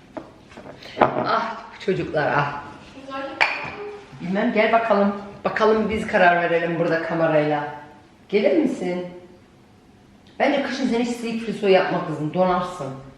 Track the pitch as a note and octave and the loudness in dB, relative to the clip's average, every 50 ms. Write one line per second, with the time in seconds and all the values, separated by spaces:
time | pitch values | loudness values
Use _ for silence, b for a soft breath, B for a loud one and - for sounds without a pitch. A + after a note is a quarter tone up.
0 | - - - - - - - - - - - - - - - B B B B - | -20 -18 -16 -16 -16 -16 -20 -20 -20 -20 -20 -20 -18 -18 -18 B B B B 0
1 | C2+ - - - - - A3 A3+ A#3 - - - - - - - - G3+ F#3 D#3 | 0 2 2 0 0 0 0 0 -2 -4 -8 -10 -14 -16 -16 -10 -4 -2 -2 -2
2 | D#3 - - D#3 C#3+ B2+ B2 C#3+ C#3+ C#3 - - - - - - - - - C4+ | -2 -4 -2 -2 0 0 2 0 0 0 -4 -8 -12 -14 -16 -18 -20 -20 -20 -18
3 | C4 - C#4 C#4 C4+ C#4 D4 - - - - - - - - - - - - - | -16 -12 -10 -10 -10 -8 -2 -2 -2 -2 -2 -6 -8 -10 -10 -10 -12 -12 -12 -14
4 | - - - - E3 F3 F#3+ G3+ A#3 A#3+ G3+ G#3 A3 A3+ A3+ A3+ A3+ A3+ G#3 G3 | -18 -18 -16 -12 -6 -4 -2 0 0 0 2 4 4 4 4 2 4 4 4 4
5 | G3+ G3+ G3+ - - - - - - F#3+ - - A3 G#3+ A3 A3 G#3+ - A3 G#3 | 4 2 0 -2 -10 -14 -14 -6 -6 -4 0 2 4 4 4 4 2 0 -2 -4
6 | - - A3 G3+ F3+ F3 F3 F3 F3 E3 E3 E3 E3+ E3+ E3+ D#3+ E3 D#3 E3 D#3+ | -4 0 2 6 6 6 6 4 2 2 2 0 0 0 0 0 0 2 0 0
7 | E3 - F3 E3 E3 D#3 D#3 D3+ D3+ D3+ D3 D3 D3 - - - - - - - | -2 -2 -2 0 2 4 4 4 2 2 0 -2 -2 -6 -10 -12 -16 -18 -20 -20
8 | - - - - - - F#3+ G#3 A3+ D4 - E4 C#4+ - - - F#3 F3+ F3+ F3+ | -20 -20 -20 -20 -12 -2 0 2 4 4 4 4 2 2 0 -2 -4 -4 -4 -4
9 | - - - - - - - - - - - - - _ - - _ - - - | -6 -8 -10 -16 -20 -20 -20 -20 -20 -20 -20 -20 -20 _ -20 -20 _ -20 -20 -20
10 | - - - - - - - - B3+ C#4+ C#4+ C#4 - - B3 - B3+ G#3+ A#3 A#3 | -20 -20 -20 -20 -20 -16 -2 0 2 2 2 2 0 -2 -4 -2 0 0 2 2
11 | B3 A#3+ A#3+ - A3+ A3+ A3+ A3+ A3+ G#3+ F#3+ - G#3+ G3 F#3+ F3+ - - - F3 | 0 0 -2 -4 -4 -4 -4 -4 -4 -6 -6 0 4 6 6 6 6 4 0 -2
12 | - D#3+ D3+ C#3+ D3+ D3+ - F3+ F#3 F3+ F3+ F#3 F3+ - - - C#3+ C3 C3 - | -2 -4 -4 -4 -4 -4 0 2 2 2 2 0 0 -4 -6 -8 -8 -10 -10 -12
13 | - - - | -14 -18 -20